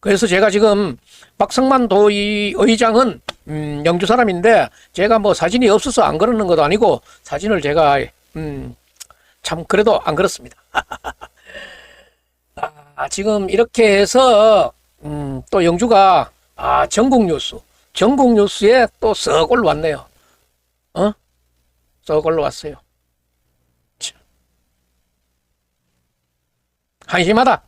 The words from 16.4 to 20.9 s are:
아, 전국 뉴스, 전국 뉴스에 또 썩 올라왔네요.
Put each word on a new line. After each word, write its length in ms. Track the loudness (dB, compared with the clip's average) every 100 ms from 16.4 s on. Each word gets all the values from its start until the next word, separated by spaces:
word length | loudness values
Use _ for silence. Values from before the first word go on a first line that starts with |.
| _ -10
아, 300 | -4 -2 -2
전국 380 | -2 0 2
뉴스, 320 | 0 -2 -8 -14 _ _ _
전국 420 | -2 0 2 2
뉴스에 520 | 4 0 0 2 2 0 _
또 120 | -4
썩 360 | -4 -2 0 0
올라왔네요. 560 | 0 0 -2 -4 -8 -12 _ _ _ _ _ _ _ _